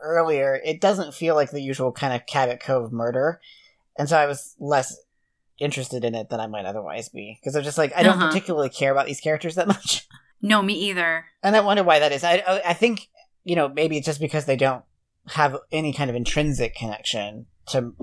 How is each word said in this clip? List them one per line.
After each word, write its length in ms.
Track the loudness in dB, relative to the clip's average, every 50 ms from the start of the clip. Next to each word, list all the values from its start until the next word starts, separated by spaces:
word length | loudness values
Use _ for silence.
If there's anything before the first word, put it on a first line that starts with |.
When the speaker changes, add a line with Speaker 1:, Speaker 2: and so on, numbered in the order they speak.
Speaker 1:
earlier, 580 | -4 0 2 2 4 4 2 2 2 2 0 0 -2
it 160 | -4 -2 2
doesn't 340 | 2 2 2 2 -2 -8 -8
feel 200 | -4 0 2 4
like 160 | 4 2 0
the 100 | -2 -6
usual 300 | -6 -4 -4 -2 -2 -2
kind 220 | -2 -2 -2 -2 -2
of 120 | -4 -4
Cabot 340 | -2 0 0 2 0 0 -4
Cove 320 | -2 0 0 0 0 -2
murder. 480 | -4 -4 -2 -2 0 0 0 0 -2 -4 _ -20 -20 _ _ _ _ _ _ _ -6 -4
And 100 | 0 2
so 80 | 4
I 100 | 4 4
was 280 | 2 0 -4 -10 -14 -14 -8
less 360 | -2 0 0 0 0 -2 -8 -16 _ _ _ _ _ _ _ _ _ _ _ -6
interested 460 | -6 -4 -4 -6 -8 -6 -6 -4 -4
in 100 | -4 -4
it 160 | -4 -8 -6
than 100 | -6 -6
I 60 | -6
might 180 | -6 -8 -8 -8
otherwise 440 | -6 -8 -8 -8 -8 -10 -10 -12 -12
be. 300 | -14 -16 -16 -16 -14 _ -8
'Cause 100 | -4 -4
I'm 80 | -4 -4
just 120 | -2 -2 -2
like, 140 | -2 0 2
I 80 | 4 6
don't 120 | 6 6
Speaker 2:
Uh-huh. 120 | 6 2 2
Speaker 1:
particularly 420 | 0 0 -2 -2 -2 0 -2 -2
care 220 | -2 -2 0 2
about 140 | 2 2 0
these 140 | -2 -4 -4
characters 360 | -2 -2 -2 -2 -4 -4 -2
that 100 | -2 0
much. 400 | 0 0 0 -2 -4 -4 -4 -6 _
<laughs> 60 | -20 -20 _ _ _ -4
Speaker 2:
No, 180 | 0 2 2 2
me 140 | 2 0 -2
either. 500 | -2 -2 -2 -2 0 0 0 -2 -2 -6 _ _ _
Speaker 1:
And 140 | 0 4 4
I 40 | 4
wonder 220 | 4 4 4 4
why 180 | 6 6 6 6
that 120 | 6 4
is. 100 | 2 2
I, 120 | 2 4 4 4 4
I, 160 | 2 0 0 0
I 60 | -2 0
think, 340 | 2 2 0 0 -2 -10 _ _ _ _ _ _ _ -6
you 120 | -2 0
know, 100 | 0 0
maybe 300 | 0 0 0 0 0 0
it's 80 | -2 -2
just 160 | -4 -4 -4
because 240 | -4 -4 -4 -2 0
they 120 | 0 0
don't 280 | 2 2 0 0 -2 -8 _ _ _ _ _ _ _ -16 -6
have 280 | 0 2 2 2 0 -4 -10 -6
any 180 | -6 -4 -4 -4 -2
kind 160 | -4 -4 -4
of 60 | -2
intrinsic 580 | -2 -2 0 0 0 0 0 0 0 -2 -4 -4
connection 720 | -6 -8 -8 -8 -8 -6 -6 -4 -4 -6 -8 -10 -14 -18 _ _ _ -8 -4
to 260 | -2 -2 -2 -4 -8 -12